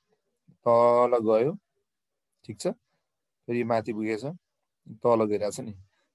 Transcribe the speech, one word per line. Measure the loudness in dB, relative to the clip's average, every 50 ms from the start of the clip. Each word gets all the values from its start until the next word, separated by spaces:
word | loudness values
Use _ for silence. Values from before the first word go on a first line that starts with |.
| _ _ _ _ _ _ _ _ _ _ _ _ 0
तल | 2 4 4 4 4 4 4 4 2 2 0 2
गयो, | 2 2 2 2 0 -4 -6 _ _ _ _ _ _ _ _ _ _ _ _ _ _ _ _ _
ठिक | -16 -12 -8
छ? | -6 -6 -6 _ _ _ _ _ _ _ _ _ _ _ _ _ _
फेरि | -6 -4 -4
यो | -2
माथि | 0 -2 -2 -2 -4 -6
पुगेछ, | -6 -4 -4 -4 -6 -6 -10 -12 -14 _ _ _ _ _ _ _ _ _ -20
तल | -10 -4 0 2 2 2 2
गइरहेछ | 0 0 -2 -4 -4 -6 -8
नि। | -12 -12 -14 -16 -20 _ _ _ _ _ _